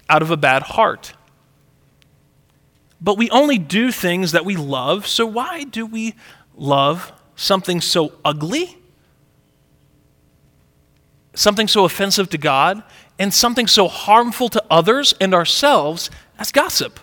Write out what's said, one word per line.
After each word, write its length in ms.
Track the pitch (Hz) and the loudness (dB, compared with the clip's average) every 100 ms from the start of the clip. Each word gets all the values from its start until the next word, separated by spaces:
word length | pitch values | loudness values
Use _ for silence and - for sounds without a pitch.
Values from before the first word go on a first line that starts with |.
| - | 2
out 140 | 156 | 2
of 80 | 160 | 2
a 80 | 175 | 0
bad 240 | 143 131 | 2 0
heart. 520 | - - 214 - - - _ _ _ _ _ _ _ _ _ _ _ _ _ _ _ _ _ - | 0 0 0 0 -12 -20 _ _ _ _ _ _ _ _ _ _ _ _ _ _ _ _ _ -8
But 160 | 175 202 | -2 0
we 140 | 233 | 0
only 260 | 240 294 240 | 2 2 0
do 340 | 143 202 247 | -2 0 0
things 400 | - 180 175 180 | -2 -2 -2 0
that 120 | 165 175 | -2 -2
we 100 | 185 | -6
love, 520 | 139 135 131 190 - | -6 -4 -2 -4 -2
so 180 | - 226 | -2 -2
why 380 | 220 302 339 | -4 -8 -10
do 240 | 285 220 226 | -10 -10 -8
we 260 | 220 220 - - - _ - | -8 -8 -10 -20 -20 _ -10
love 560 | 143 139 139 175 - - _ - | 0 2 2 -2 -8 -20 _ -8
something 460 | - 190 185 175 | -2 -2 0 -4
so 320 | - 180 151 - | 0 0 -2 -2
ugly, 540 | 151 151 156 285 359 - _ _ _ _ _ _ _ _ _ _ _ _ _ _ _ _ _ _ _ _ _ _ _ _ _ | -6 -4 -4 -4 -6 -10 _ _ _ _ _ _ _ _ _ _ _ _ _ _ _ _ _ _ _ _ _ _ _ _ _
something 340 | - 208 208 214 | -2 0 0 0
so 160 | 208 | 2
offensive 460 | 180 - 196 196 185 | 2 2 -2 0 -2
to 80 | 156 | -2
God, 460 | 151 135 160 208 - - - - | 0 2 2 0 -10 -20 -20 -6
and 160 | 196 | -2
something 320 | - 240 240 226 | 0 0 0 2
so 220 | 214 175 | 4 2
harmful 640 | - - 220 240 - 240 | 0 4 4 4 -2 -2
to 140 | 220 - | -2 2
others 460 | 160 170 262 285 - | 2 4 2 0 0
and 140 | 190 | 2
ourselves 800 | 180 165 - 285 247 147 170 - - _ - | 2 2 0 4 2 0 -6 -10 -14 _ -12
as 140 | 214 | -2
gossip? 480 | 277 349 - - - | 0 0 -2 -4 -10